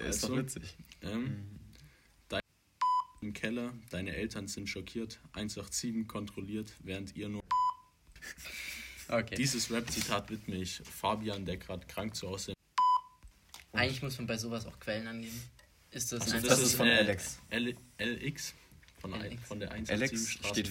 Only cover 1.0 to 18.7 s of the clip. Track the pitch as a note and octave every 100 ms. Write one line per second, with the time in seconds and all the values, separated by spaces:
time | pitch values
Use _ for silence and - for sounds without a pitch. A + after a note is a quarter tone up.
1 | - A2 C3+ G2+ G2+ G#2 - - - -
2 | - _ - G2+ - _ _ - - -
3 | - - G#2+ G#2 G#2+ A#2+ A#2+ A#2+ G#2+ F2+
4 | F#2+ D2+ A2 G#2+ F#2+ - G2+ G2 - A#2
5 | A2+ - - - G#2+ G#2 - - B2 A2+
6 | A2 G#2+ G2+ - F#2+ G#2+ G#2+ - F#2+ F#2+
7 | G2 - G#2 G#2 - B5 B5 B5 - _
8 | - - - - - - - - - -
9 | - A#2 A2 - C3+ A#2+ - A2+ A#2 -
10 | - G2+ - A2 - F#2 F#2 - - -
11 | G2 A2 G#2+ G2+ F2+ F#2 - F2+ - -
12 | G#2+ - F#2 G2 - F#2+ _ - B5 B5
13 | - - - - - - - A#2 B2+ C3
14 | C3+ B2+ A#2 A2 A2+ A2+ G#2+ - - A2
15 | A2+ A#2 A2+ A#2 A#2+ - - - - B2+
16 | - A#2+ A2+ A2+ B2 B2+ B2 - A#2 A#2
17 | G#2 F#2 - - - A#2 A#2+ A#2+ - -
18 | A2+ A#2 C#3 C#3 - - -